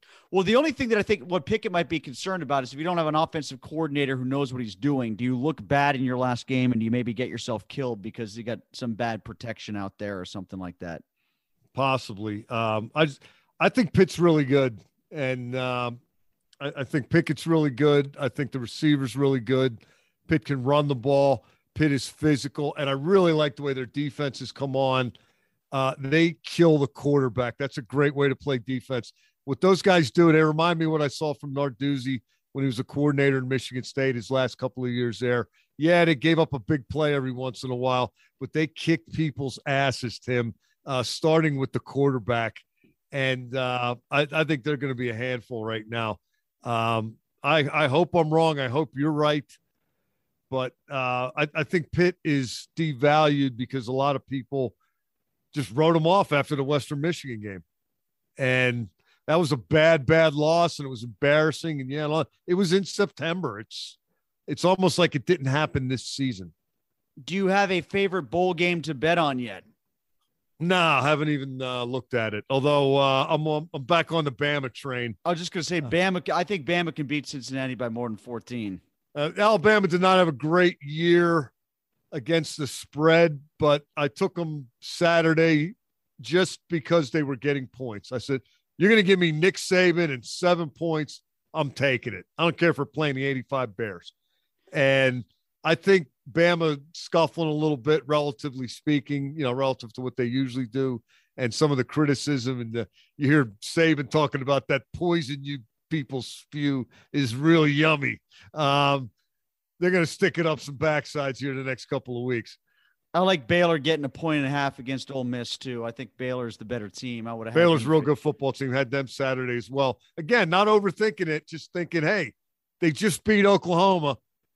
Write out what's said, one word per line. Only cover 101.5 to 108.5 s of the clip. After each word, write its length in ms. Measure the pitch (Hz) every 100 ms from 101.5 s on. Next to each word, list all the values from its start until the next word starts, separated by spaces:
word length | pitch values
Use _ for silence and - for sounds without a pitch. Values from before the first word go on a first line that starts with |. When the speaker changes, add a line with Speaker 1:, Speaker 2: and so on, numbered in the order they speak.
Speaker 2:
some 180 | - 156
of 60 | 135
the 80 |
criticism 760 | 120 147 147 135 143 139 120 127
and 120 | 117
the, 160 | 117 107 _ _ -
you 100 | 131
hear 160 | 151 120 98
Saban 480 | - 165 165 147 131
talking 320 | 156 143 139
about 280 | 127 139 -
that 160 | 135 -
poison 500 | - 175 170 123 143
you 140 | 139 139 107 _ _
people 320 | 160 135 135
spew 640 | - - _ 147 143 135 117 _ _
is 240 | 147 131 123
real 320 | 156 165 151
yummy. 500 | 143 156 151 131 110 _ _ -